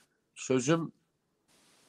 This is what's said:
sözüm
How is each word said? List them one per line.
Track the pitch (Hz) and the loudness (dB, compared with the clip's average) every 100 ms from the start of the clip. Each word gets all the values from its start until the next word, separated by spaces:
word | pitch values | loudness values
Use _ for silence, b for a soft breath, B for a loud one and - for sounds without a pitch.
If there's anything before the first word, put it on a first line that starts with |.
| _ _ _ - | _ _ _ -10
sözüm | - 131 123 165 160 - _ _ _ _ _ _ _ _ | -2 0 2 0 -2 -12 _ _ _ _ _ _ _ _